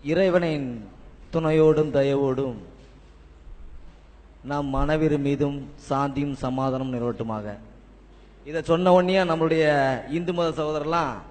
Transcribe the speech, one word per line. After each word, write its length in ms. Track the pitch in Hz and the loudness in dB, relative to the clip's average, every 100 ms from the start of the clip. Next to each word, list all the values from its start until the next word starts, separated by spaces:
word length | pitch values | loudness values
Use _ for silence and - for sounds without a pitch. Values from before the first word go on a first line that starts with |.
| 139 | 0
இறைவனின் 580 | 170 190 180 170 151 131 117 101 - - - - | 2 4 4 2 -2 -4 -8 -14 -20 -20 -20 -6
துணையோடும் 600 | 165 160 160 156 156 156 139 | -2 2 6 6 4 2 2
தயவோடும் 600 | 139 139 139 127 135 110 90 - - - - - - - - - - - - - - - - - 127 | 2 2 0 0 -4 -8 -16 -20 -20 -20 -20 -20 -20 -20 -20 -18 -16 -16 -18 -20 -20 -20 -20 -18 -8
நம் 220 | 143 143 | -6 -2
அனைவர் 400 | 131 143 156 156 147 139 | 0 2 2 2 2 0
மீதும் 320 | 139 143 143 135 - - | 0 0 -2 -12 -18 -4
சாந்தியும் 440 | 135 143 135 143 131 | -2 0 -2 -4 -4
சமாதானம் 460 | 131 131 131 131 131 | -4 -2 -2 -2 -4
நிலவட்டுமாக. 520 | 123 120 113 113 110 104 101 - - - - - - - - 143 | -4 -4 -4 -6 -6 -8 -12 -18 -20 -20 -20 -20 -20 -20 -18 -8
இதை 100 | 160 156 | -6 0
சொன்ன 220 | 165 185 180 | 2 6 6
உடனே 260 | 180 190 180 | 6 2 2
நம்மளுடைய 340 | 160 165 160 151 143 135 123 120 156 | 2 2 4 4 4 2 0 -4 -4
இந்து 160 | 175 | -2
மத 140 | 175 165 156 | -2 -2 -2
சகோதரர்லாம் 560 | 151 151 147 170 147 104 - | -2 -2 0 0 -2 -6 -14